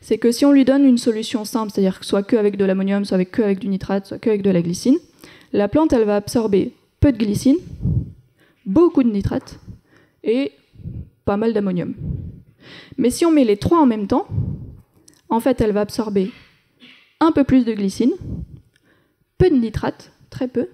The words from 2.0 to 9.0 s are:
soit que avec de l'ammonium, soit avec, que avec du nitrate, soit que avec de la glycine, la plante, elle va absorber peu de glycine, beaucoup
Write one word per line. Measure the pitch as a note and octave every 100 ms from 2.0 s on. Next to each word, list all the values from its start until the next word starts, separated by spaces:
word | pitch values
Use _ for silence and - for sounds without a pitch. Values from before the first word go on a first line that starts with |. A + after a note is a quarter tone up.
| -
soit | G3
que | G3+ A#3+
avec | G#3 G3+
de |
l'ammonium, | F#3+ F#3+ G3 G3+
soit | G3+
avec, | F#3+ F#3
que | -
avec | G#3 G3
du | G3
nitrate, | F#3+ - G3 G3+
soit | -
que | A#3
avec | G#3+
de | G3+
la | F3+
glycine, | E3+ F3 A#3 D#4 - _ - - _
la | G3+ G3+
plante, | D4 D#4
elle | C4
va | G#3+ G#3
absorber | G#3 B3+ A3 G3 B3 - _ _
peu | D4
de | A3+
glycine, | G#3+ G#3 B3+ D#4+ - - - - - - _ _ _ _ -
beaucoup | F#3+ E4+ E4